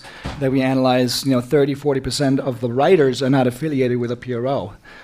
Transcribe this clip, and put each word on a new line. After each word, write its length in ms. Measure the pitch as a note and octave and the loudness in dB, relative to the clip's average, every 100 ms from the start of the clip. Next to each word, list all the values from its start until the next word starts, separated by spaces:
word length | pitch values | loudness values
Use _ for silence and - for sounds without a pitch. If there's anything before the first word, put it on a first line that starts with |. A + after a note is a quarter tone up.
| - - - - | -12 -14 -12 -4
that 140 | C3+ | -2
we 100 | C3+ | 0
analyze, 640 | C3 C3 C3 B2+ B2 - | 0 2 2 2 0 -2
you 80 | C#3 | 0
know, 80 | B2+ | 0
thirty, 340 | A#2+ D3+ C#3 | 2 2 2
forty 260 | C#3 D3 C3+ | 0 -2 -2
percent 380 | B2+ B2 C#3 C3 | -2 -2 0 0
of 220 | C3 A#2 | -2 -4
the 100 | B2 | -4
writers 500 | A#2+ D3+ F3+ C3+ B2 | 0 4 6 4 2
are 60 | C3 | 2
not 180 | C#3 B2 | 2 2
affiliated 500 | B2 D#3 C3+ B2+ B2 | 0 -4 0 0 0
with 140 | A#2+ | -2
a 40 | A#2+ | -6
P 180 | B2+ | -6
R 120 | A#2 B2+ | -6 -4
O. 280 | C3+ F#2+ - - - | -4 -6 -12 -20 -20